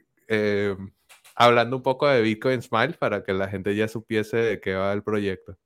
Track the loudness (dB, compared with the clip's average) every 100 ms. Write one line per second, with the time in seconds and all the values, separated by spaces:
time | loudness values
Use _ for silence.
0 | _ _ -4 0 2 0 0 -4 -10 -18
1 | _ -20 -18 2 6 6 2 0 -2 0
2 | 2 4 2 0 0 -2 -2 0 0 -2
3 | -2 -2 -2 -2 -2 -4 -2 0 -2 -4
4 | -4 -4 -2 -2 -2 -2 -4 -2 -2 -2
5 | -2 -2 -2 -4 -10 -20